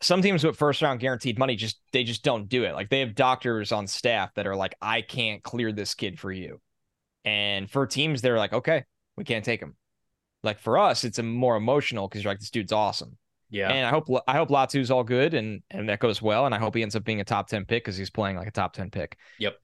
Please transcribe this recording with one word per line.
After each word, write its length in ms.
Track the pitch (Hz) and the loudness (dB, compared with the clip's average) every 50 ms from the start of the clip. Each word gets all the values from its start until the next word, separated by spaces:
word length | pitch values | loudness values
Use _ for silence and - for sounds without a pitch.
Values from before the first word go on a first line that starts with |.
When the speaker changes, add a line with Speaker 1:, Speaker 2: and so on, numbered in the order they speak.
| - | 2
Speaker 1:
some 180 | - 180 190 | 2 4 4
teams 220 | 185 202 190 160 139 | 4 4 4 4 4
with 120 | 160 - | 2 2
first 260 | - 151 147 135 - 156 | 4 2 2 2 4 2
round 180 | 143 131 117 | 0 0 0
guaranteed 380 | 120 131 127 117 - 131 110 113 | 0 -2 -2 -2 -2 -2 0 2
money 160 | 135 131 120 | 2 0 0
just, 260 | 98 113 107 - _ _ _ - | 0 -4 -6 -8 _ _ _ 0
they 100 | 127 123 | 0 0
just 220 | 113 117 - - | 0 -2 -2 0
don't 240 | 147 123 110 101 98 | 0 0 0 0 0
do 160 | 127 123 110 | 0 0 0
it. 80 | 90 73 | 0 -2
Like, 180 | 73 101 107 | -4 -2 0
they 100 | 135 135 | 0 0
have 140 | 135 117 104 | 0 0 2
doctors 580 | - 131 127 127 123 - 123 117 107 104 - 117 | 4 4 4 4 2 0 0 0 0 0 0 -2
on 140 | 104 101 | -2 -2
staff 480 | 92 - - - 120 117 104 95 90 - | -4 -4 -2 0 2 2 2 0 -2 -2
that 120 | 107 98 | -4 -2
are 100 | 98 98 | -2 -2
like, 180 | 98 95 92 - - 95 | -2 -2 -4 -4 -6 -4
"I 180 | 107 113 117 | -2 -2 -2
can't 420 | 110 - - 127 117 110 104 101 - | -2 -4 -4 -2 -2 -2 -4 -6 -10
clear 300 | - - 120 120 110 107 | -8 -4 -2 -2 -2 -2
this 220 | 104 101 - - | -2 -4 -6 -6
kid 240 | - 113 98 92 - | -4 -6 -6 -6 -6
for 140 | - 98 95 | -8 -8 -8
you." 280 | 92 90 78 76 - _ _ _ _ _ _ _ _ _ _ _ _ - | -8 -8 -10 -12 -16 _ _ _ _ _ _ _ _ _ _ _ _ -4
And 460 | 104 107 104 104 104 101 98 98 101 | -2 0 0 0 0 -2 -2 -4 -4
for 160 | - 139 135 | -2 -2 -2
teams, 340 | - - 135 147 160 151 123 | 0 0 0 0 0 0 0
they're 180 | 110 127 120 113 | 2 2 2 2
like, 140 | 104 95 107 | 2 0 0
"Okay, 320 | 123 - 156 160 147 - - _ _ _ _ _ | -2 0 2 0 0 0 -4 _ _ _ _ _
we 80 | - 190 | -10 -6
can't 200 | - 117 110 107 | -4 -4 -2 -2
take 160 | 123 117 - | -2 -2 -4
him." 160 | - 71 - _ _ _ _ _ _ _ _ _ _ _ _ _ - | -4 -10 -18 _ _ _ _ _ _ _ _ _ _ _ _ _ -4
Like, 140 | 110 104 - | -4 -4 -2
for 180 | - 110 120 | 0 2 4
us, 280 | 175 208 180 147 - - | 4 4 4 2 2 -2
it's 160 | 120 - 120 | -4 -4 -4
a 20 | 117 | -4
more 320 | 113 117 123 127 123 117 | -2 -2 2 2 2 2
emotional 540 | 107 104 117 139 147 - - 123 107 98 98 | 2 2 2 2 2 2 0 -2 -4 -6 -6
'cause 160 | - 104 101 | -6 -4 -4
you're 80 | 101 101 | -4 -4
like, 80 | 101 | -4
"This 100 | 104 - | -6 -6
dude's 220 | - 117 98 87 107 | -4 -4 -2 0 2
awesome." 440 | 107 107 98 - - - 57 - - _ _ _ _ _ _ | 2 2 2 0 -2 -6 -10 -14 -20 _ _ _ _ _ _
Speaker 2:
Yeah. 220 | 107 101 98 107 | -6 -2 0 0
Speaker 1:
And 160 | 131 135 131 | 0 0 0
I 40 | 117 | 2
hope, 180 | 139 156 156 - 127 123 - | 0 0 0 0 0 0 2
I 60 | - 131 | 2 2
hope 160 | 156 165 131 | 2 2 4
Latu's 420 | 139 139 131 - - 139 131 117 | 4 4 4 2 2 0 0 2
all 140 | 131 127 120 | 2 2 2
good 300 | 113 123 127 139 165 165 | 2 2 2 2 2 2
and, 280 | 127 107 110 104 92 - - | 0 -2 -4 -6 -10 -12 -12
and 180 | - 190 107 110 | -10 -6 -2 -2
that 120 | 101 104 | 0 2
goes 200 | - 117 101 101 | 2 2 2 2
well. 260 | 110 107 104 117 139 | 0 2 2 2 2
And 80 | 139 107 | 2 2
I 40 | 104 | 0
hope 160 | 113 107 104 | 0 0 0
he 80 | 117 113 | 0 -2
ends 140 | 104 110 | -2 -2
up 80 | 110 101 | -4 -2
being 160 | - 110 104 | -2 -2 -2
a 40 | 98 | -2
top 220 | - 113 101 98 | -2 -2 -2 -2
ten 180 | - - 104 95 | -2 -4 -4 -2
pick 200 | - 113 117 - | 0 -2 -2 -2
'cause 120 | 110 92 | -2 -6
he's 140 | 92 98 - | -6 -6 -6
playing 260 | - 113 104 98 95 | -4 -2 -2 -2 -2
like 120 | 90 90 107 | -4 -6 -6
a 20 | |
top 220 | - 107 95 87 - | -4 -2 -2 -2 -4
ten 180 | - 95 101 | -6 -10 -8
pick. 280 | - 98 76 - - - _ - - - | -6 -6 -8 -8 -10 -14 _ -20 -10 -6
Speaker 2:
Yep. 200 | 104 101 - - | -4 -4 -4 -2